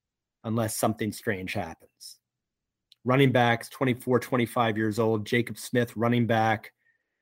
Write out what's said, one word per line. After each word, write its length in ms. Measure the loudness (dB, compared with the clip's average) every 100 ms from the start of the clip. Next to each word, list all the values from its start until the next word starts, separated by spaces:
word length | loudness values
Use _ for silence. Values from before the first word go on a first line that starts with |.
| _ _ _ _
unless 320 | -4 -2 -2 -2
something 360 | -2 -2 -6
strange 400 | -4 -6 -6 -6
happens. 680 | -8 -8 -12 -20 _ -20 -20 _ _ _ _ _ _ _ _
Running 280 | 2 4 6
backs, 360 | 6 4 2 -4
twenty-four, 500 | -4 -2 -2 0 0
twenty-five 580 | 0 0 0 0 0 0
years 220 | -2 0
old, 260 | 0 0
Jacob 320 | 0 -2 -2 -8
Smith, 400 | -4 -2 -2 -2
running 300 | 0 2 2
back, 460 | 2 2 0 -6 _ _ _ _ _